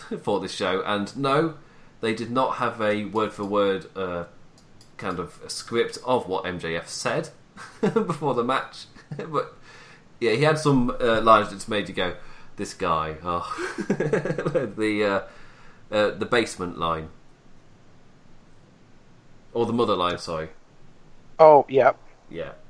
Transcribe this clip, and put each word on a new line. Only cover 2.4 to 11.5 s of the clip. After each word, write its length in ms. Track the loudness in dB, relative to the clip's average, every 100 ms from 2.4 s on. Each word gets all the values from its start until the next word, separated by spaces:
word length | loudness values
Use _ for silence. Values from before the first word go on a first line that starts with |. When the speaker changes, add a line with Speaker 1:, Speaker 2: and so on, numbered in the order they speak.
| 0 0
Speaker 1:
have 260 | -4 0
a 240 | 0 0 -2
word-for-word, 800 | -2 -2 -2 -2 2 2 0 -4 -8
uh, 300 | -6 -6 -8 -14 -20 -20 -20 -20 -20 -10
kind 220 | -6 -6
of 200 | -8 -10 -12
a 40 |
script 480 | -12 -4 -2 0 -2 0
of 220 | 0 0
what 180 | -4 -4
M 140 | -6
J 160 | -4 -6
F 140 | -6
said 400 | -6 -4 -2 -4 -12 -20 -20
<laughs> 240 | -20 -2
before 520 | 0 2 0 -2 0
the 100 | 0
match. 420 | 0 -2 -4 -12 -20 -20 -14 -12
<laughs> 0 |
But, 380 | -6 -4 -6 -10 -20 -20 -20 -20 -20 -4
yeah, 120 | 0
he 120 | 4
had 160 | 4 4
some, 340 | 4 4 2 0
uh, 220 | 0 4
lines 280 | 8 6
that 60 | 6